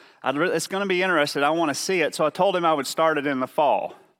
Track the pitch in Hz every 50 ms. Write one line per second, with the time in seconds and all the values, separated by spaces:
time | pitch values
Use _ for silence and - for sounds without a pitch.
0 | - - _ _ - 123 131 143 165 185 - 165 - - 196 190 202 196 185 180
1 | 185 190 175 156 147 143 - 147 139 147 160 170 170 151 131 - - - 190 180
2 | 151 120 - - 160 151 - - 185 202 180 180 170 165 160 143 131 - - -
3 | 160 160 156 147 135 147 139 131 131 127 - - 151 135 110 92 78 76 - -
4 | - _ _ _